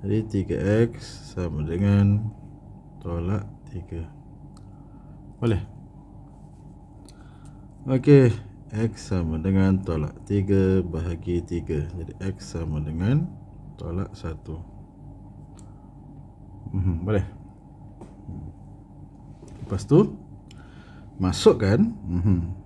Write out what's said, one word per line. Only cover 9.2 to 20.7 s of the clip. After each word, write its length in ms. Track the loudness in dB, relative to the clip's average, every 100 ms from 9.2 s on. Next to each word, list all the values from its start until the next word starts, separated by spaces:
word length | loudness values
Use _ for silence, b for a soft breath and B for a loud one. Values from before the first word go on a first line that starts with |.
| -2 -2
dengan 400 | 2 4 4 4
tolak 400 | 2 -2 -2 -6
tiga 560 | -2 0 4 4 4 4
bahagi 640 | 0 -4 -4 -6 -2 -4
tiga. 400 | -2 -6 -4 -4 -4
Jadi, 240 | -8 -12 -8 -8
X 240 | -8 -10 -8
sama 240 | -4 -4
dengan 480 | -4 -2 2 2 0 -10 -18 -20 -20 -14
tolak 320 | -8 -6 -8 -8
satu. 400 | -10 -10 -12 -14 -14 -18 -20 -20 -20 -20 -20 -20 -20 -20 B B B -20 -20 -20 -20 -20 -20 -16 -8
Mhm, 320 | -2 0 0
boleh. 240 | 0 -2 -2 -10 -20 -20 -20 -20 -20 -20 -20 -20 -16 -14 -14 -18 -20 -20 -20 -20 -20 -20 -20 -20 -20 -18
Lepas 240 | -6 -6
tu, 320 | 4 6 6 0 -16 -20 -20 B B